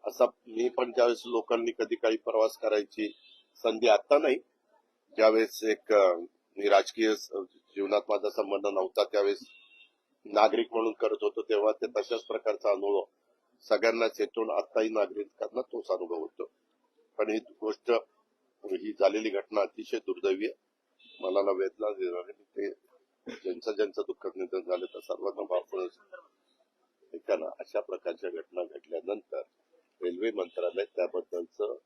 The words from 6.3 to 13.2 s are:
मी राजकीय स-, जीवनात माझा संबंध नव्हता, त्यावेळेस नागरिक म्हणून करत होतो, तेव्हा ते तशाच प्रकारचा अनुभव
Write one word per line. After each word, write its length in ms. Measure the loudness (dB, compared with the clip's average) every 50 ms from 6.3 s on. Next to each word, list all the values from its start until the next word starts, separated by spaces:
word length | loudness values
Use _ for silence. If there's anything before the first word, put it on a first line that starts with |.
| _ _ _ _ _
मी 120 | -2 4 6
राजकीय 480 | 6 6 6 4 0 2 2 2 2
स-, 160 | 0 -4 -8 -8 -8 -8 -8 _
जीवनात 460 | _ _ _ _ -4 -2 2 2 2 2 2
माझा 220 | -2 0 0 -2
संबंध 360 | -2 -2 -2 -2 -2 -2 -2
नव्हता, 380 | 0 0 0 -2 0 _ 0 0
त्यावेळेस 380 | 2 2 2 2 2 0 -2 -6 -20 -20 -20 -20 _ _ _ -20 _ _ _ _ _ _ _ _
नागरिक 420 | -2 4 6 6 6 6 2 -2 0
म्हणून 200 | -2 -2 0 0
करत 240 | -2 _ 0 0 0 0
होतो, 220 | -2 -2 -2 -4
तेव्हा 300 | -2 0 0 2 2 2
ते 140 | 0 0 -4
तशाच 380 | -4 -2 -4 -2 -2 -4 -6 -4
प्रकारचा 460 | -6 -8 -4 -2 -2 -4 0 0 0
अनुभव 340 | 0 0 0 0 0 0 -2 _ _ _